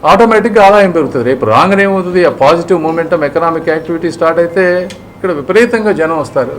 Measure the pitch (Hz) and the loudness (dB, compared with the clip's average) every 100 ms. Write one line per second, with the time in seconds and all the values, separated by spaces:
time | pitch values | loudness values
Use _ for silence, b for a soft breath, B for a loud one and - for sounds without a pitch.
0 | - 202 226 220 220 214 196 208 196 165 | 2 2 4 2 2 4 4 4 2 0
1 | 139 139 117 135 107 113 175 196 196 196 | -2 -2 -2 -2 2 2 2 2 0 0
2 | 180 180 170 - 135 170 170 180 160 165 | -2 0 0 2 2 2 0 -2 -2 -4
3 | 160 175 143 151 165 160 156 160 156 165 | -2 -2 -2 -2 -2 -2 -2 -4 -4 -4
4 | 170 - 165 165 170 170 180 180 185 - | -4 -2 -2 0 0 0 0 0 -4 -12
5 | - - 190 160 131 190 240 233 214 165 | -20 -10 -6 -6 -2 0 2 0 -2 -2
6 | 160 165 143 147 123 | -2 -2 -4 -4 -4